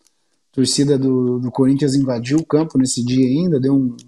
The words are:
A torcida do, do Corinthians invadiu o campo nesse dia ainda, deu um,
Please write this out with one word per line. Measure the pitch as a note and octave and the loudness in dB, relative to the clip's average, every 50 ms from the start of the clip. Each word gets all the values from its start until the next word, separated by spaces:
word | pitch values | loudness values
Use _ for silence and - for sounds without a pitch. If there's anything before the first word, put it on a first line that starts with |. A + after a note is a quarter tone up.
| _ _ _ _ _ _ _ _ _ _ | _ _ _ _ _ _ _ _ _ _
A | _ | _
torcida | C3+ B2+ A#2+ - - C#3 C#3+ C#3+ C3 | -2 -2 0 0 0 0 2 2 2
do, | C3+ C3 C3 B2+ B2+ B2 B2 B2 | 2 0 0 0 0 0 -2 -2
do | B2+ A#2+ | -4 -4
Corinthians | - - C3 C3 C#3 C#3 D3+ C#3 C3 | -2 0 2 2 2 2 0 0 0
invadiu | C#3+ C3+ B2+ B2 A2+ A#2 B2 C#3+ D#3+ | 0 0 0 -2 -4 -4 -2 -2 -2
o | D#3+ | 0
campo | - D3 D3+ D#3+ D#3+ - | 0 0 0 0 0 0
nesse | C3+ C3 B2+ - B2+ A#2 | 0 0 0 -2 -4 -2
dia | B2 B2+ C3 C3 | 0 0 2 2
ainda, | B2 C3 D#3 F3+ F3+ D#3 B2+ | 2 0 0 0 0 0 0
deu | B2+ C3+ C#3 | 0 2 2
um, | C#3 C3 B2 A#2 A#2 - | 2 0 -2 -4 -10 -16